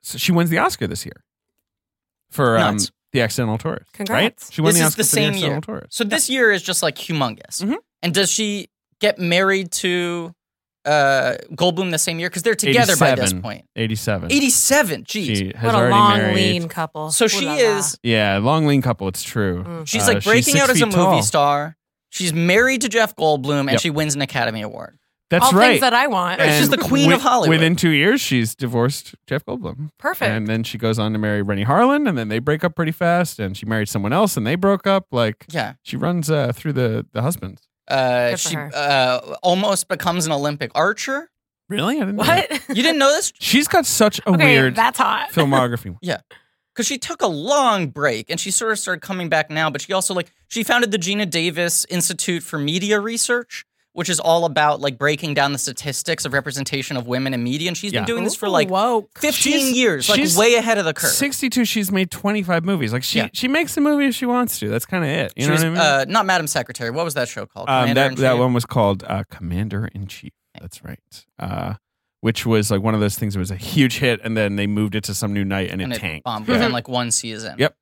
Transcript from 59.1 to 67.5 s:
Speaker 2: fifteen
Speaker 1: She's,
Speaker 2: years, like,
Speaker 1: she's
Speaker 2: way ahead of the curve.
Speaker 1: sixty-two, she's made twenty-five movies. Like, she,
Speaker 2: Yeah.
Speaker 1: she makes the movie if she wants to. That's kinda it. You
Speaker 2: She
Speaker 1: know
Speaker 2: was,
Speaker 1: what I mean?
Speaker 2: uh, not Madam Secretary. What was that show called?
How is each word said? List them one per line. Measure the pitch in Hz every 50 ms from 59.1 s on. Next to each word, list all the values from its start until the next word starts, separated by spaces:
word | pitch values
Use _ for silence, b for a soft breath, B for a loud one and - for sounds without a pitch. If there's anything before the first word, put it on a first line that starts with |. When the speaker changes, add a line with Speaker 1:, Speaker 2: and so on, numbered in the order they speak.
| _ -
Speaker 2:
fifteen | - 302 294 - - 285 294
Speaker 1:
She's, | 285 269 262
Speaker 2:
years, | 247 247 254 220 170 135 123 -
like, | 208 226
Speaker 1:
she's | 285 302 170
Speaker 2:
way | 180 214 233 240
ahead | 226 220 233 226
of | 208 185
the | 160
curve. | 151 - - 143
Speaker 1:
sixty-two, | - - 277 285 262 - - 254 - 254 240
she's | 208 - 220 202 185
made | 202 190 190 175
twenty-five | - - - 202 214 214 190 175 180 165
movies. | 165 185 196 170 135 107
Like, | 117 123 135
she, | - - 226
Speaker 2:
Yeah. | - -
Speaker 1:
she | - - - 254
makes | 277 320 339 - -
the | -
movie | 285 294 294 285 285
if | 277 233
she | - 262
wants | 240 240 247 247 233 - -
to. | - 104
That's | 104 120 -
kinda | - - 180 170 139
it. | 147 151 135 - -
You | - 127
Speaker 2:
She |
Speaker 1:
know | 147 151
Speaker 2:
was, | 156 160
Speaker 1:
what | 160
I |
mean? | 165 170
Speaker 2:
uh, | 165 151 139 139 135 135
not | 175 226 208
Madam | 190 185 175 160
Secretary. | 147 - 147 120 - 120 - 123 113
What | 120 156 170
was | 165 139
that | 143 123 -
show | - 113 101
called? | -